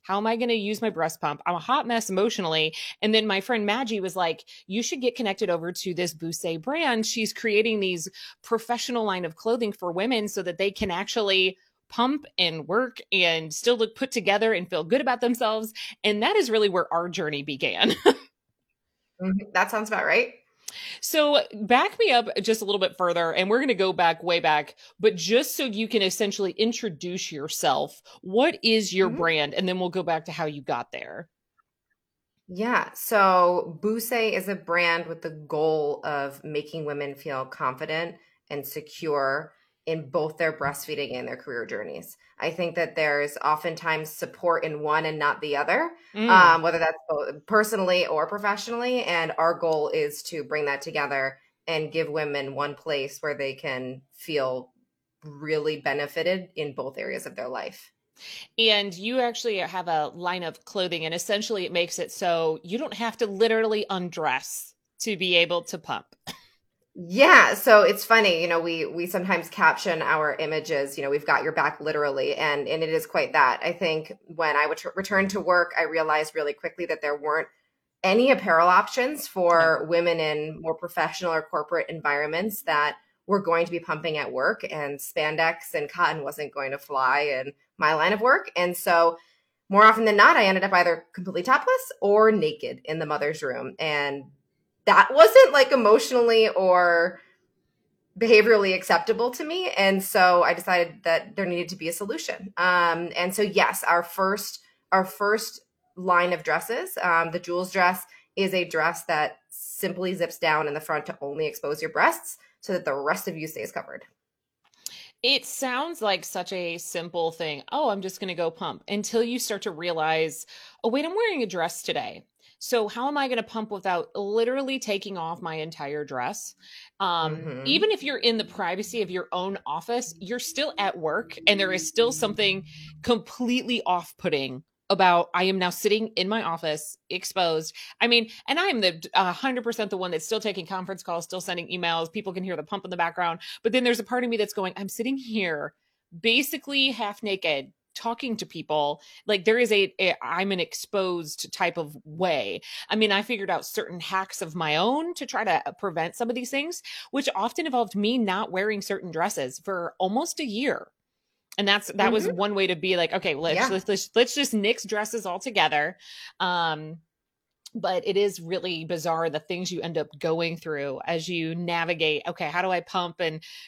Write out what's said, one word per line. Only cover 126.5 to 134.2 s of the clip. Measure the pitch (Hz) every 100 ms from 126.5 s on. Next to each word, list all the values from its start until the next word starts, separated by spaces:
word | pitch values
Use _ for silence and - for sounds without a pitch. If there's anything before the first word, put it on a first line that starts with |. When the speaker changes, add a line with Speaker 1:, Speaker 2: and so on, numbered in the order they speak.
| - - - - _
Speaker 1:
Um, | 190 170 160 156
Speaker 2:
Mm-hmm. | 160 127 135
Speaker 1:
even | 302 427
if | 415
you're | 269 269
in | 233 226
the |
privacy | 214 - 180 185 214 233
of | 185
your | 180 175
own | 180 185 196
office, | - 156 165 240 247 -
you're | 185 240
still | - - 302 -
at | 196 -
work, | 156 170 226 - -
and | 202
there | 196
is | 185 160
still | - 233
something | 247 214 214 202 190 - - - -
completely | - 233 - - 247 247 220 240 -
off-putting | 180 165 -